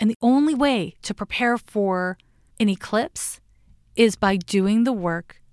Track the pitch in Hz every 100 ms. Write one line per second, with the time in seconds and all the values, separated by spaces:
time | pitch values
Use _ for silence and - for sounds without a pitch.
0 | 214 226 240 269 294 269 285 240 165 -
1 | - 202 202 - 240 240 - 214 196 185
2 | 180 185 _ _ _ - 208 185 - 214
3 | - - - - _ _ _ _ _ -
4 | 226 - 202 196 - 202 190 220 240 226
5 | 175 165 - - _